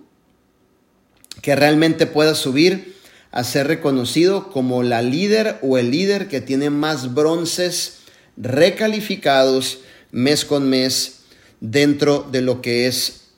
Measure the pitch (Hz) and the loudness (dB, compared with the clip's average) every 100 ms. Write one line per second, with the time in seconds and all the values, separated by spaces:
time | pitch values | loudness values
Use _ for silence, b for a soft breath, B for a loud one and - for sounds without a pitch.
0 | _ _ _ _ _ _ _ _ _ _ | _ _ _ _ _ _ _ _ _ _
1 | _ _ - - - 135 147 151 160 160 | _ _ -20 -8 -2 2 4 4 2 2
2 | 165 147 156 151 139 131 175 185 B B | 0 2 2 0 -2 2 2 0 B B
3 | B B B - 117 147 139 160 147 131 | B B B -8 -4 -2 -2 -2 0 0
4 | 120 151 175 196 190 135 127 123 123 117 | 0 2 2 2 -4 -4 -2 0 0 0
5 | 123 143 202 214 214 - 139 127 120 151 | 0 0 2 2 0 -2 0 2 2 0
6 | 190 202 175 139 - 135 147 147 156 147 | 0 0 -4 -6 -2 -2 0 0 -2 -4
7 | 127 127 151 170 165 - 180 - - b | -4 0 2 0 -2 -2 -4 -4 -8 b
8 | b b b - 113 127 180 - 220 214 | b b b -12 -4 4 4 4 -2 -2
9 | 208 190 147 135 135 131 127 - B B | -4 -2 2 4 4 2 -2 -8 B B
10 | B - 131 147 - 143 135 131 131 127 | B -2 0 0 0 0 0 0 0 -2
11 | - b b b b b 110 143 147 147 | -6 b b b b b -4 2 2 2
12 | 147 143 143 127 127 123 123 120 127 123 | 2 2 -2 -2 -2 -2 -2 -2 -2 -2
13 | - - _ | -6 -8 _